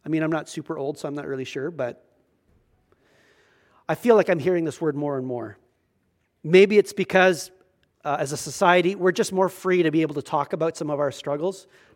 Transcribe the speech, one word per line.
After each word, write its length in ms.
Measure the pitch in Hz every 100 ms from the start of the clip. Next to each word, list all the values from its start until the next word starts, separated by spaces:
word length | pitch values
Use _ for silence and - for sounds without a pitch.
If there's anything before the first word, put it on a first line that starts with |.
I 60 | 151
mean, 140 | 156
I'm 100 | 160
not 160 | 160 147
super 300 | - 147 156
old, 180 | 139 147
so 100 | 196
I'm 80 |
not 120 | 147 156
really 180 | 135
sure, 260 | 127 143 147
but 360 | 170 120 - _ _ _ _ _ _ _ _ _ _ _ _ _ _ _ _ _ _ -
I 80 |
feel 220 | 160 240 220
like 140 | 185
I'm 80 | 175
hearing 260 | 139 180
this 160 | 160 -
word 160 | 160 143
more 220 | 147 139
and 80 | 127
more. 320 | 120 110 101 _ _ _ _ _ _ _ _
Maybe 360 | 151 185 202 208
it's 160 | 196
because, 560 | - 180 185 185 175 - _ _ _ _ _
uh, 140 | 151 143
as 140 | 139
a 60 | 147
society, 560 | - - 185 180 175
we're 180 | 196 180
just 180 | 175 214
more 200 | 185 185
free 320 | - 185 180
to 80 | 160
be 100 | 156
able 140 | 156
to 80 | 147
talk 320 | - 151 147
about 200 | 175 165
some 140 | - 151
of 120 | 143
our 120 | 143
struggles, 540 | 135 147 147 175 190 - _ _